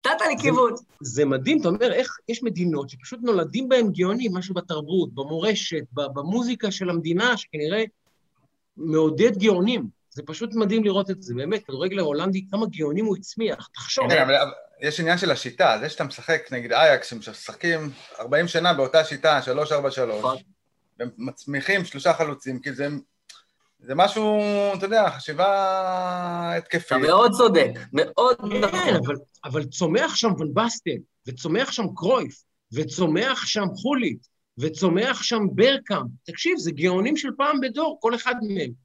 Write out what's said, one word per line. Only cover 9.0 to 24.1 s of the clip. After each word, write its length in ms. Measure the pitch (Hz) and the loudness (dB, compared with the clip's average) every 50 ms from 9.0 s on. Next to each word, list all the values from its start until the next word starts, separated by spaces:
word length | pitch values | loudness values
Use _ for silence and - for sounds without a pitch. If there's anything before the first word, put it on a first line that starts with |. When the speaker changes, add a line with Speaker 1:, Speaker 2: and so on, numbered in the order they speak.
| 156 156 147 131 208 247 202 190 | 4 4 4 4 4 4 4 4
Speaker 2:
גאונים. 480 | 190 220 196 175 180 220 254 208 - 202 - _ _ _ | 4 4 4 4 2 0 0 -2 -4 -6 -10 _ _ _
זה 120 | _ 131 143 | _ -14 -12
פשוט 280 | - - - 226 220 202 | -10 -8 -8 -8 -4 -2
מדהים 300 | 226 220 190 220 226 214 | 0 0 2 2 2 2
לראות 260 | 208 190 196 196 190 | 2 2 0 0 -2
את 120 | 190 190 | -6 -8
זה, 120 | - - 120 | -6 -8 -6
באמת, 300 | 123 135 160 220 - - | -6 -4 -2 -4 -4 -4
כדורגל 320 | - 135 131 165 190 196 196 | -8 -6 -4 -4 -4 -2 -2
ההולנדי, 480 | 175 151 143 151 175 196 190 190 190 - | -2 -2 -2 -2 -2 -2 -2 -2 -4 -4
כמה 160 | 190 208 226 | -4 -2 -2
גאונים 380 | 196 - 156 156 147 151 185 220 | -4 -4 -4 -4 -2 -2 -2 0
הוא 120 | 220 190 | -2 -2
הצמיח, 520 | 190 190 - - - 226 202 147 - - - _ | -4 -6 -14 -6 -4 -4 -4 -4 -6 -10 -20 _
תחשוב. 340 | - - - - 269 262 - | -16 -10 -6 -2 -2 2 4
Speaker 3:
כן, 120 | 170 156 | 4 4
אבל, 120 | 131 131 139 | 4 4 4
אבל 160 | 151 143 135 - - - - _ _ | 2 2 0 -4 -14 -20 -20 _ _
יש 200 | 131 147 147 - | -6 -4 -2 -2
עניין 180 | 170 165 175 175 | 2 2 2 2
של 120 | 196 170 | 2 0
השיטה, 460 | 135 123 - 127 117 - 185 147 113 107 | 0 0 -2 -10 0 2 4 4 4 2
זה 80 | 120 156 | 0 -6
שאתה 160 | - - 160 | -6 -6 -6
משחק 440 | 135 - - - - 165 156 160 - | -6 -6 -12 -2 -2 -2 -2 0 -6
נגד 200 | 135 123 120 113 | -8 -8 -4 0
אייקס, 380 | 120 139 160 156 139 127 - - | 4 6 6 6 6 4 2 -8
שמשחקים 800 | 123 113 104 113 107 - - - - - - 170 165 160 156 147 131 - - - - - | -12 -12 -12 -14 -16 -14 -14 -14 -12 -4 -2 -2 -2 -2 -4 -8 -12 -14 -20 -20 -14 -12
ארבעים 280 | 113 123 139 151 175 170 | -4 2 2 2 2 2
שנה 260 | - 165 165 175 170 | 0 2 2 2 2
באותה 300 | 139 135 127 - 160 156 | 2 0 4 4 4 4
שיטה, 380 | 156 151 135 - 156 151 135 | 4 -4 0 2 4 4 4
שלוש 300 | 127 127 127 143 151 151 | 2 0 -2 -2 0 0
ארבע 180 | 156 143 139 135 | 0 0 0 -2
שלוש, 280 | 131 135 127 117 107 104 | -2 -2 -2 -2 -2 -2
Speaker 1:
נכון. 180 | 110 127 131 - - _ _ _ _ _ _ _ _ _ _ _ | -2 -2 -2 -2 -8 _ _ _ _ _ _ _ _ _ _ _
Speaker 3:
ומצמיחים 840 | 120 123 117 110 117 131 - - - - 143 139 131 - 190 196 175 | -10 -10 -10 -10 -12 -12 -12 -12 -12 -6 -6 -6 -2 0 0 -2 -2
שלושה 280 | - - 139 135 175 | -4 -10 -2 2 2
חלוצים, 480 | 160 165 165 151 143 131 - 131 131 123 | 2 2 0 -4 -4 -8 -8 -8 -8 -8
כי 120 | - 147 | -8 -10
זה, 160 | 131 120 143 143 147 139 - _ _ _ _ _ - - _ _ _ _ _ _ _ _ | -6 -6 -6 -6 -6 -8 -12 _ _ _ _ _ -20 -20 _ _ _ _ _ _ _ _
זה 140 | - 120 135 | -10 -6 2
משהו, 460 | 160 185 202 | 2 2 2